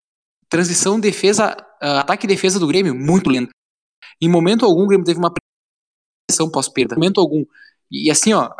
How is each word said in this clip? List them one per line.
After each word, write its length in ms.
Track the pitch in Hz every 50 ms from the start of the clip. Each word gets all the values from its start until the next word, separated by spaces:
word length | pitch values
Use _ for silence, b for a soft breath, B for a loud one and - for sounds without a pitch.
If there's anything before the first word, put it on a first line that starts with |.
| _ _ _ _ _ _ _ _ _ _
transição, 500 | - 165 180 170 175 - - 185 202 226
defesa, 560 | 202 208 - - - 196 214 214 220 190 - - - - _ _
ah, 180 | - 147 143 139
ataque 240 | 139 - 196 202 -
e 40 | 196
defesa 300 | 196 185 - 190 185 196
do 80 | 170
Grêmio, 280 | 143 156 185 202 170 127
muito 340 | 127 135 151 175 190 - 147
lento. 220 | 131 127 123 - - _ _ _ _ _ _ _ _ B B B B _
Em 120 | 160 170
momento 340 | 175 170 165 185 220 226 254
algum, 200 | 214 170 170 196
o 20 |
Grêmio 180 | 202 196 196 175
teve 140 | 170 170 165
uma 120 | 175 170 175 - - _ _ _ _ _ _ _ _ _ _ _ _ _ _ _ _
pressão 240 | - - - 160 160
pós-perda. 440 | - 139 131 - - 135 - - 117
Em 40 | 160
momento 220 | 160 190 196 202
algum. 240 | 180 151 147 156 143 b b b b b b b _ _
E, 160 | 135 135 147
e 40 | 151
assim, 220 | 147 - - 220
ó, 180 | 214 175 127 - -